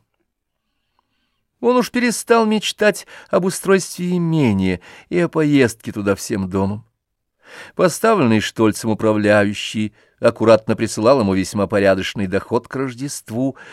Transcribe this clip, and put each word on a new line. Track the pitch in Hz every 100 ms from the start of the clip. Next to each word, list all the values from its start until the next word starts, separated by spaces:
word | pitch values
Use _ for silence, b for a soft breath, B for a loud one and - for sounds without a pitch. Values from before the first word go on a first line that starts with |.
| _ _ _ _ _ _ _ _ _ _ _ _ _ _ _ _
Он | 233 247
уж | 226
перестал | 247 240 - - 233
мечтать | 220 214 - - 208 190 B B B
об | 190 185
устройстве | - 180 196 - - 180 180
имения | 165 160 131 98 95 90 B B B
и | 175
о | 170
поездке | 160 151 143 120 - -
туда | 107 101
всем | 98 - 107 95
домом. | 95 98 104 - _ _ _ _ _ B B B
Поставленный | - 175 - 220 214 127 110
Штольцем | - - 110 98 113
управляющий | 107 110 107 104 104 101 101 - 110 107 b b b
аккуратно | 117 110 110 110 - 107
присылал | 110 - 110 139
ему | 101
весьма | 95 92 107 95
порядочный | 104 98 95 92 113 98
доход | 95 - 117 -
к | 135
Рождеству, | 135 117 139 - - 113 135 B B